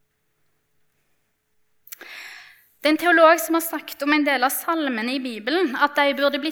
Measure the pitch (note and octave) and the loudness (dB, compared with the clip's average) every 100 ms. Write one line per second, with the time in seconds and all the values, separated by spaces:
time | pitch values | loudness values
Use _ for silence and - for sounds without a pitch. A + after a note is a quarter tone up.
0 | _ _ _ _ _ _ _ _ _ _ | _ _ _ _ _ _ _ _ _ _
1 | _ _ _ _ _ _ _ _ _ - | _ _ _ _ _ _ _ _ _ -20
2 | - - - - - - _ _ D4 D#4 | -18 -18 -18 -20 -20 -20 _ _ 0 2
3 | F4 E4 D#4+ E4+ E4 D#4+ D#4+ D4+ - - | 4 6 6 6 2 -2 -2 -6 -10 -6
4 | C#4+ D4+ C#4+ C4 B3+ C#4 - E4 C#4 A3+ | 0 2 2 2 0 -2 -2 -2 -2 -4
5 | A#3 C4+ B3+ G#3+ A3 E4+ D#4 B3+ D4 D4 | -4 -6 -6 -8 -4 -2 0 0 0 2
6 | C#4+ C4+ C#4+ C#4 D#4 | 0 2 0 0 -4